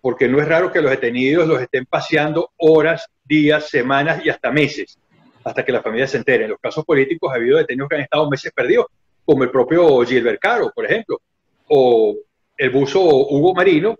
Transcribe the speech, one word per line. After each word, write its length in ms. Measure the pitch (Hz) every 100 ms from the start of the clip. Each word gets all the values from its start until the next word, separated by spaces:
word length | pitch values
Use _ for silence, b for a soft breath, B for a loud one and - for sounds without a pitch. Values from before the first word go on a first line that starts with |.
porque 280 | 131 117 123
no 120 | 135
es 60 | 151
raro 240 | 165 180
que 100 | 175
los 100 | 147
detenidos 580 | 131 120 123 131 160 156
los 120 | 131
estén 260 | 123 131 131
paseando 680 | 170 - 156 151 156 175 _
horas, 500 | 160 160 151 156 - _
días, 440 | _ 151 147 151 151
semanas 560 | 147 127 139 147 151
y 40 | 156
hasta 240 | 127 127
meses, 440 | 139 139 - 98 _ _ _ _ _
hasta 220 | 120 113
que 80 | 123
la 100 | 123
familia 240 | - 113 131
se 120 | 135
entere. 260 | 117 120
En 60 | 107
los 100 | 104
casos 240 | 123 156
políticos 480 | 156 147 135 165 170
ha 40 | 127
habido 220 | 117 151
detenidos 300 | 160 127 139
que 80 | 151
han 60 |
estado 280 | 139 151 151
meses 220 | 135 -
perdidos, 340 | - 131 226 202 _ _ _
como 180 | - 135
el 80 | 127
propio 540 | 131 117 165 170 131
Gilbert 340 | 120 127 117 104
Caro, 320 | 196 240 123
por 120 | -
ejemplo, 360 | 110 208 226 - _ _ _ _ _
o 480 | 147 127 117 107 104 - _ _ -
el 140 | 135
buzo 300 | 131 135 185
Hugo 520 | 180 139 139 143 165
Marino 460 | 180 190 156 196 226